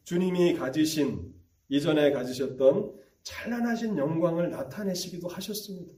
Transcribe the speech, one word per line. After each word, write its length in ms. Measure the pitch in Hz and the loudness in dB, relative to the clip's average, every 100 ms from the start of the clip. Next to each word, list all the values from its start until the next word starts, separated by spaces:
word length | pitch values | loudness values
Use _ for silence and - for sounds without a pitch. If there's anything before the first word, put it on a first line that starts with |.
주님이 500 | - 175 185 175 175 | -4 0 0 4 4
가지신, 800 | - 131 151 156 147 131 95 85 - _ _ - | 2 0 0 2 2 0 -2 -10 -16 _ _ -2
이전에 440 | 139 170 151 147 | 0 2 4 4
가지셨던 800 | 123 123 127 127 - 135 190 208 - - _ | 2 -2 -4 -4 4 6 6 0 -8 -20 _
찬란하신 760 | - - 220 240 240 226 226 170 | -16 -10 -6 -2 0 0 -2 0
영광을 520 | 151 165 175 165 175 | 0 2 2 2 -2
나타내시기도 800 | 156 139 208 196 175 - 175 175 | -2 -8 -6 -4 -4 -6 -8 -10
하셨습니다. 640 | 185 202 202 - 180 - | -8 -8 -8 -8 -12 -14